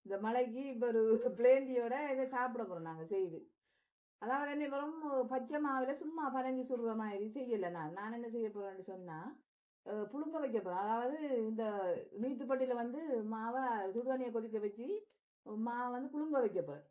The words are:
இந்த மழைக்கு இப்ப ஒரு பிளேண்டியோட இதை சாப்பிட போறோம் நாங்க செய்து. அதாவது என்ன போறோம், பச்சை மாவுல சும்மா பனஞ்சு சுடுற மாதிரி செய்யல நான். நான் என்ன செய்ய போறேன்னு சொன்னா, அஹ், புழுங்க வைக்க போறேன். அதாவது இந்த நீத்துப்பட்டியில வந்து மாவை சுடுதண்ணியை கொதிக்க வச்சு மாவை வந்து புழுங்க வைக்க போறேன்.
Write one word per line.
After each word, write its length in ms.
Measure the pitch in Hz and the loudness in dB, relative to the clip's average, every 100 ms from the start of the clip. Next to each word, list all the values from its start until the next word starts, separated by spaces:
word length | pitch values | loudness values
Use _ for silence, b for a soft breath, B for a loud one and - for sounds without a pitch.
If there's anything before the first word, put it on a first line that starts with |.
இந்த 160 | - 196 | -4 -2
மழைக்கு 420 | 208 240 247 233 277 | 2 4 4 0 -6
இப்ப 200 | 240 240 | 0 2
ஒரு 140 | 226 220 226 240 | 6 6 6 4
பிளேண்டியோட 640 | 185 240 262 269 254 233 262 294 | 6 8 8 6 0 2 0 0
இதை 160 | 262 262 | 0 0
சாப்பிட 360 | 262 247 233 | 2 0 0
போறோம் 260 | 208 175 165 | -4 -6 -6
நாங்க 160 | 160 160 | -8 -2
செய்து. 320 | 196 185 165 - _ _ _ _ _ _ _ | 0 0 -2 -12 _ _ _ _ _ _ _
அதாவது 280 | 208 269 285 | -2 0 0
என்ன 160 | 294 285 | -2 -2
போறோம், 280 | 277 294 320 311 269 233 | -2 -4 -4 -2 0 2
பச்சை 320 | 262 240 294 | 0 -2 -2
மாவுல 320 | 294 269 254 285 | 0 2 0 -2
சும்மா 280 | 302 330 294 | -4 -2 -2
பனஞ்சு 340 | 262 254 262 | 0 0 0
சுடுற 280 | 247 247 226 220 | 0 0 0 0
மாதிரி 300 | 214 202 214 | -2 -2 -4
செய்யல 420 | 220 254 220 175 | -4 -2 0 0
நான். 240 | 170 156 | -2 -4
நான் 220 | 180 214 233 | -4 -6 -4
என்ன 120 | 233 | -4
செய்ய 180 | 233 220 | -2 -2
போறேன்னு 340 | 208 196 190 | -4 -8 -8
சொன்னா, 340 | 185 190 180 160 190 - _ _ _ _ - | -10 -10 -8 -8 -8 -12 _ _ _ _ -6
அஹ், 200 | 214 208 | -4 -2
புழுங்க 300 | 269 302 320 | -4 -4 -2
வைக்க 200 | 277 226 | 0 0
போறேன். 240 | 190 180 | 0 0
அதாவது 340 | 208 226 240 302 302 254 | 2 2 0 0 0 2
இந்த 240 | 220 220 220 208 185 170 - 202 | 2 0 0 0 0 0 -2 -4
நீத்துப்பட்டியில 560 | 240 254 247 262 254 | -2 -2 0 2 2
வந்து 260 | 240 233 262 320 247 214 | 0 0 -4 -2 -2 0
மாவை 340 | 220 226 247 262 226 196 | -2 -2 -2 0 0 0
சுடுதண்ணியை 460 | 202 247 262 247 | -2 0 0 0
கொதிக்க 260 | 226 220 214 | -2 -2 -2
வச்சு 260 | 208 208 247 415 415 _ _ _ - 214 | -4 -4 -4 -4 -6 _ _ _ -8 -2
மாவை 260 | 226 240 247 | -2 0 -2
வந்து 200 | 247 262 | -2 -4
புழுங்க 280 | 294 311 285 | -4 2 4
வைக்க 220 | 226 185 | 4 2
போறேன். 240 | 147 143 - | -2 -6 -10